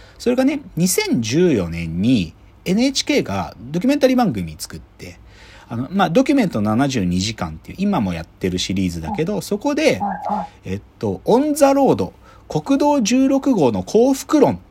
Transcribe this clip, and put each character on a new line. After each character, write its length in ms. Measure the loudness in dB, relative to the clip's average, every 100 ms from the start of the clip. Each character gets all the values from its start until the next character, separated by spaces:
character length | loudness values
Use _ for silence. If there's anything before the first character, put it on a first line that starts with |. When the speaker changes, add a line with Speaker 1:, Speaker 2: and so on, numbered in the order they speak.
| -20 -6
Speaker 1:
そ 100 | -2
れ 60 | 2
が 100 | 0
ね、 160 | 0 -6 -2
二 120 | 0
千 320 | 0 0 -2
十 280 | 0 2 2
四 200 | 2 -2
年 280 | -6 -6 -2
に 360 | 2 2 0 -8 -20 -12
エ 120 | -4 0
ヌ 80 |
エ 40 | 0
イ 40 |
チ 120 | -2 0
ケ 160 | 0
ー 20 |
が 320 | 0 -4 -8 -10
ド 200 | -8 -4
キ 80 | 0
ュ 20 |
メ 60 | 2
ン 40 |
タ 60 | 2
リ 80 |
ー 40 | 4
番 140 | 2
組 240 | 0 -6 -10
作 180 | -14 -16
っ 20 |
て、 380 | -18 -20 -20 -20 -20 -20 -20 -20 -10
あ 20 | -8
の、 120 | -4
ま 160 | 0 2
あ、 40 |
ド 140 | 2
キ 100 | 2
ュ 20 | 2
メ 100 | 2
ン 40 |
ト 120 | 0
七 260 | 0 2 0
十 160 | 0
二 160 | 0 0
時 140 | -2
間 200 | -6 -8
っ 20 | -10
て 160 | -12
い 20 |
う、 40 | -4
今 200 | -2 0
も 140 | -2
や 100 | -4
っ 40 | -10
て 200 | -6 -4
る 120 | -4
シ 140 | -4 -2
リ 120 | -2
ー 40 |
ズ 100 | -4
だ 100 | -6
け 120 | -4 -4
ど、 100 | -4
Speaker 2:
う 20 |
ん。 20 |
Speaker 1:
そ 160 | -4 -4
こ 160 | -2
で、 260 | 0 0 0
Speaker 2:
は 140 | -4
い 200 | -6 -6
は 100 | -6
い。 40 | -8 -14 -10
Speaker 1:
え 100 | -10
っ 60 | -10 -6
と、 220 | -6 -4 2
オ 120 | 2
ン 160 | 2 4
ザ 180 | 4
ロ 180 | 4 2
ー 40 | 2
ド、 180 | -2 -8 -20 -20 -8
国 300 | -6 0 2
道 240 | 2 2
十 260 | 2 2 2
六 260 | 2 2
号 180 | 2 2
の 120 | 0
幸 300 | 0 2 4
福 260 | 2 2 4
論 200 | 4 2 -8